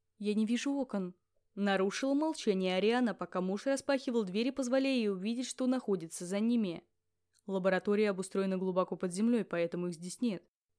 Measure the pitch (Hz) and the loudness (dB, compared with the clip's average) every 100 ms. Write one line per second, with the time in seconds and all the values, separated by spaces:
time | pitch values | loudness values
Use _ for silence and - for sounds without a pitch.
0 | _ - 208 214 220 240 285 277 254 202 | _ -6 -2 0 0 0 0 -2 -2 -4
1 | 180 - _ _ _ 196 202 190 196 - | -4 -8 _ _ _ -2 2 2 2 0
2 | 269 277 311 311 220 190 185 185 208 240 | 0 2 0 0 0 2 2 2 2 4
3 | 240 - 175 185 185 196 269 269 - 269 | 2 -2 -4 -2 -2 -2 0 0 0 0
4 | 262 233 185 202 247 269 247 269 269 254 | 0 0 0 0 0 -2 0 2 2 2
5 | 214 185 202 233 254 - 254 254 220 190 | 2 0 -2 -4 -6 -2 0 0 0 -2
6 | 165 - 180 202 226 240 190 160 - _ | -2 -8 -4 0 2 2 0 -4 -12 _
7 | _ _ _ _ - 190 185 185 208 208 | _ _ _ _ -6 0 2 2 2 2
8 | 208 190 185 196 190 190 185 180 180 175 | 2 0 -4 -2 0 0 0 0 0 -2
9 | 185 180 233 240 190 175 170 175 175 160 | -4 0 2 2 0 -2 -2 -2 -4 -6
10 | 180 - 240 175 - _ _ | -10 -4 -4 -4 -10 _ _